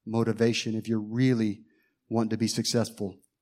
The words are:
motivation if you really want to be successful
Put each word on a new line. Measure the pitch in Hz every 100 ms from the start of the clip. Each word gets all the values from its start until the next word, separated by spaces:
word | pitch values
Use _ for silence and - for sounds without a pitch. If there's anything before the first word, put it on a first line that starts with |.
motivation | - 113 113 107 117 110 117
if | 110 107
you | 113
really | 107 117 131 120 110 101 - _ _ _ -
want | 113 110
to | 107
be | 110
successful | - 117 120 107 - 101 - _ _